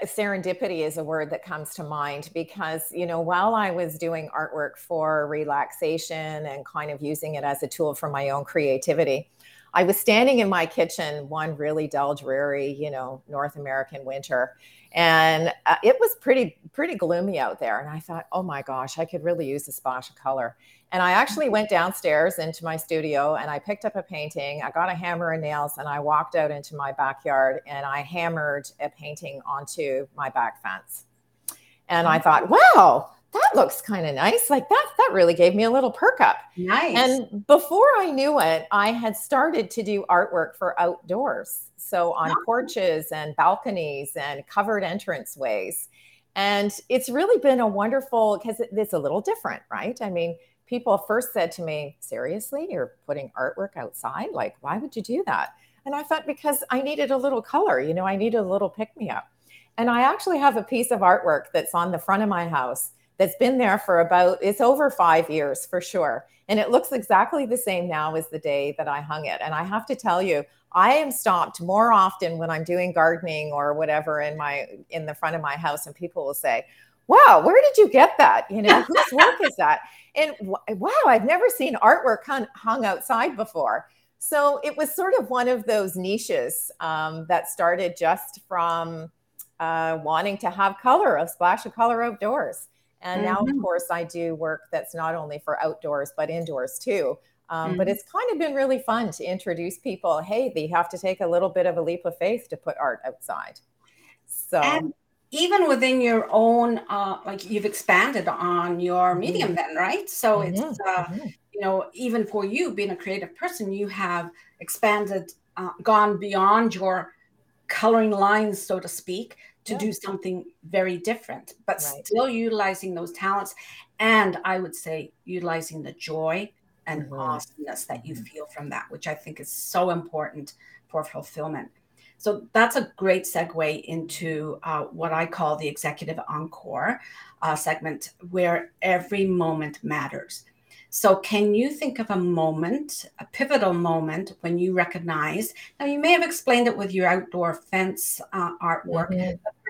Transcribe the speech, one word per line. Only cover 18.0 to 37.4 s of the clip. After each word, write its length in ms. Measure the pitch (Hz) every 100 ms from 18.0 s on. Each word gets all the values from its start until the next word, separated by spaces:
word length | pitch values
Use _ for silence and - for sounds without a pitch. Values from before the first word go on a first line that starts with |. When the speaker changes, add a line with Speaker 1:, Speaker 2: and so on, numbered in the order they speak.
Speaker 1:
thought, 260 | - 165 -
"Oh 100 | 180
my 200 | 185 139
gosh, 360 | 139 131 - 160
I 60 |
could 180 | 165 -
really 240 | 165 170 139
use 220 | 143 139
a 40 |
splash 380 | - 131 127 -
of 60 | _
color." 400 | 135 135 120 - _ _ -
And 100 | 185
I 120 | 180
actually 360 | 190 269 214 277
went 220 | 214 214
downstairs 720 | 180 175 - 170 151 170 185
into 240 | 160 160
my 120 | 165 160
studio 600 | - 160 156 143 147 147
and 120 | 147
I 120 | 143
picked 240 | - 202
up 100 | 214
a 80 | 196
painting. 580 | - 160 151 156 143 147
I 80 | 135
got 160 | 160 180
a 60 |
hammer 360 | 175 175 170 170
and 100 | 160
nails 380 | 151 147 147 -
and 80 | 147
I 140 | 147
walked 340 | 147 151 165
out 160 | 165 151
into 240 | 147 -
my 160 | 151 139
backyard 720 | 135 135 135 151 135 131 135 -
and 180 | 143 139
I 140 | 143
hammered 680 | 143 175 170 165 147 143 - -
a 80 | 147
painting 520 | _ 151 151 156 139 -
onto 600 | 139 143 - 143 131 123 -
my 120 | 135
back 300 | 127 117 -
fence. 440 | 101 95 - - _ _ _ _ - - _ _ -
And 200 | 170 170
I 100 | 160
Speaker 2:
Mm-hmm. 60 |
Speaker 1:
thought, 260 | 165 147 143
"Wow, 600 | 440 719 587 - 127 - _ _
that 200 | 415 807
looks 260 | - 196 -
kinda 320 | - 196 156
nice." 380 | 135 185 466 -
Like, 180 | 277 -
that, 220 | 466 605 -
that 120 | 508
really 220 | 190 170
gave 200 | 170 175
me 80 | 202
a 80 | 226
little 220 | 262 254
perk 280 | - 427 508
up. 180 | 135 - - 180
Speaker 2:
Nice. 400 | 180 240 330 233
Speaker 1:
And 500 | 254 262 226 208